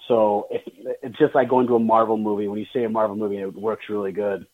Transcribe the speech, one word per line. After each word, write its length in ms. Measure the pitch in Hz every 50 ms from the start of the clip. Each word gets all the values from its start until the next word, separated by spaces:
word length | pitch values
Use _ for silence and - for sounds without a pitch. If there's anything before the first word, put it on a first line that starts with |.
| -
So 420 | - 123 113 110 107 104 104 107 -
if, 120 | 117 117 - - - - - 127 123 - -
it's 160 | 131 113 -
just 160 | 156 139 -
like 140 | 147 131 123
going 180 | 131 127 127 117
to 80 | 123
a 40 | 117
Marvel 360 | 113 110 113 113 113 110 113 107
movie. 300 | 107 107 104 101 104 101
When 100 | 101 107
you 80 | 107 - -
see 100 | 131 120
a 40 | 110
Marvel 280 | 110 113 110 107 101
movie 200 | 104 107 104 101
and 100 | 101 98
it 140 | 95 90 85
works 240 | 101 110 107 98 - -
really 240 | 104 104 101 98 92
good, 340 | 92 104 101 101 92 - _